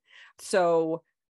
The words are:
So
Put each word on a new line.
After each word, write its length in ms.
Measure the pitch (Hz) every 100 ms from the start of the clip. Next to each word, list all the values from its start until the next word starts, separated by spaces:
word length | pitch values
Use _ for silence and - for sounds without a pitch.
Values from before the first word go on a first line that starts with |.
| _ - - -
So 640 | - 202 175 165 160 165 - _ _